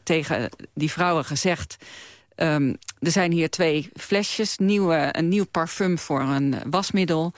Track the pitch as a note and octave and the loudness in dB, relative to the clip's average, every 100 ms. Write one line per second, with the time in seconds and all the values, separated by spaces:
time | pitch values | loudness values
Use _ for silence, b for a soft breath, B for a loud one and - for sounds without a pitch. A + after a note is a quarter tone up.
0 | - E3 D3+ A2 A#2 - - - D3+ - | 0 -2 0 -2 -4 -8 -14 -4 -4 0
1 | F3+ E3 - C#3+ F#3 E3+ - - B B | 0 0 -2 -2 0 -2 -4 -14 B B
2 | B B B - E3 D3+ C#3 - - - | B B B -2 0 2 2 -2 -10 -4
3 | E3+ E3 F3 E3+ D#3+ - E3+ D3+ D3 - | 0 2 2 2 0 2 2 2 -2 -12
4 | - G3+ G3+ - G#3+ - G3 G3+ F#3 D#3+ | -2 0 0 -2 -4 0 2 4 4 2
5 | C#3+ - E3 G3+ F#3+ F3 E3 - F#3+ F3 | 2 0 0 2 0 -2 -4 0 0 0
6 | - C#3 C3+ C#3 C#3 B2+ - E3+ F#3+ G3 | 0 -2 0 0 0 -2 -2 -2 0 0
7 | F3+ D#3+ E3 | 2 0 -2